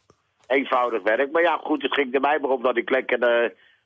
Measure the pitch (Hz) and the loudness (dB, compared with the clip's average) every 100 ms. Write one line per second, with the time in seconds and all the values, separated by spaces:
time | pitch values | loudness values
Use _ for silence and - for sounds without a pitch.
0 | _ _ _ _ _ 135 127 127 123 110 | _ _ _ _ _ -2 0 0 0 0
1 | 95 117 139 165 170 156 - 151 131 - | 0 0 0 2 2 0 -2 -2 -2 -2
2 | 131 135 139 151 135 131 123 117 110 131 | -2 0 0 0 0 0 0 -2 0 -2
3 | - 123 123 117 117 - _ _ | 0 0 2 2 0 -4 _ _